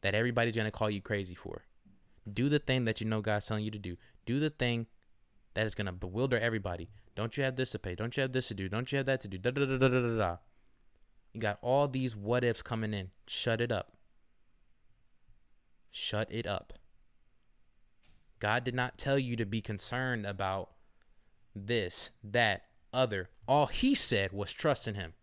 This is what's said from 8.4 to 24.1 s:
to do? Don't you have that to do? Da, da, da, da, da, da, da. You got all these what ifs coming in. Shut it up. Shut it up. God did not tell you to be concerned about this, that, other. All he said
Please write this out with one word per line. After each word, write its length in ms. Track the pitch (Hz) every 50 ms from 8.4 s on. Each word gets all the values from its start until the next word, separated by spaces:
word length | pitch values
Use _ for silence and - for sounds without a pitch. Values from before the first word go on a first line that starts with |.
| 123 -
to 40 | 107
do? 160 | 95 95 95
Don't 220 | 95 110 127 -
you 60 | - 139
have 80 | 135 127
that 140 | 135 127
to 60 | - 104
do? 120 | 95 92
Da, 100 | 95 123
da, 160 | 127 139 143
da, 120 | 131 135 127
da, 100 | 131 131
da, 120 | 123 127
da, 180 | 123 120 117 113
da. 200 | 104 90 85 - - - _ - _ - - _ _ - _ - - _ - - _ - -
You 80 | 117
got 160 | 110 104 101 -
all 260 | - 120 127 139 147 143
these 280 | 127 131 127 127 113
what 280 | 107 101 104 120 123 123
ifs 180 | 120 113 -
coming 320 | - - 120 113 110 107 107
in. 160 | 101 95 92 - - -
Shut 340 | - - - - 120 113 110
it 120 | 120 117
up. 220 | 117 98 - - - _ - _ _ - _ _ _ _ - _ _ _ - _ - _ _ - - _ _ - - - - - - - - _ - - _ _ - _ - -
Shut 420 | - - - - - 104 110 -
it 140 | - 110 117
up. 280 | - 101 - - - - - - - - - - - _ - _ - _ - _ _ _ _ - _ _ _ - _ _ _ _ - - - - _ - -
God 240 | - 104 107 123 123
did 120 | 127 123
not 240 | 127 123 127 - -
tell 180 | - 139 139 139
you 180 | 135 123 120
to 120 | 113 113 101
be 140 | 101 113
concerned 680 | 104 - 110 98 - - - 127 127 127 123 113 104 101
about 420 | 101 92 98 95 95 95 90 - - - - - - - _ _ - - _ - _ _ - _ -
this, 560 | 104 98 101 120 117 101 90 - - - - - _ -
that, 420 | 104 101 120 117 110 98 85 - _ _ - _ _ -
other. 360 | 127 131 120 104 98 90 - - - - -
All 180 | 131 147 147
he 300 | - - - - 262 285
said 360 | - - -